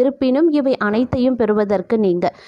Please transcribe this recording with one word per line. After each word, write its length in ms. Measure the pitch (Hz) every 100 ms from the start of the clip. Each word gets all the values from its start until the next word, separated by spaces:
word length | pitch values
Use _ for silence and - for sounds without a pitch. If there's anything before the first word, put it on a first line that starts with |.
இருப்பினும் 500 | 262 269 262 262 330
இவை 260 | 294 262 247
அனைத்தையும் 580 | 208 214 254 269 254 247
பெறுவதற்கு 600 | 214 214 208 196 180 226
நீங்க 360 | 196 175 170 -